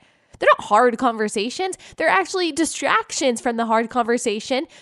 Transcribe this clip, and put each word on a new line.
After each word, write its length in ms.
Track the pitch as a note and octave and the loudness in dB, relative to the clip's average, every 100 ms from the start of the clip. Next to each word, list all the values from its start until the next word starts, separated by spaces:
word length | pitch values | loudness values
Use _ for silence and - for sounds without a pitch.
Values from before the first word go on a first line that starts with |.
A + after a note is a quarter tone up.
| _ _ _ - | _ _ _ 0
They're 100 | - - | 2 2
not 100 | - | 4
hard 280 | G#3 B3 A3 | 4 4 2
conversations. 800 | B3 A3 G#3+ G#3+ A3+ - F#4+ F4+ - - | -2 0 -2 -2 -4 -4 -6 -6 -14 -2
They're 100 | D#4+ | 2
actually 460 | F#4+ F4+ F#4 E4+ | 2 0 -2 -2
distractions 880 | C#4+ D#4+ - - A4 G#4+ - C#4 A3+ | 0 -2 -2 0 0 0 -2 -2 0
from 160 | B3+ A#3 | -4 -2
the 100 | A3+ | 0
hard 240 | A3+ A#3 | 0 0
conversation, 800 | B3+ A3+ A#3+ A#3 G#3 - C4 E4 - | -2 0 0 0 -4 -2 -4 -4 -8